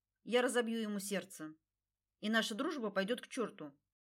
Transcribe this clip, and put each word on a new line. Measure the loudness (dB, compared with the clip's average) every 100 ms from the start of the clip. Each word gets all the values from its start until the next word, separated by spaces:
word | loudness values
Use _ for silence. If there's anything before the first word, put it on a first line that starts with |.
| _ _
я | 2 4
разобью | 4 4 2 0
ему | 0 -2
сердце. | -2 -2 -2 -10 -12 -14 _ _ _ _ _ _
И | 0
наша | 2 2 0
дружба | -2 -2 -2
пойдет | 0 0 0
к | -4
черту. | -4 -4 -4 -14 -14 _ _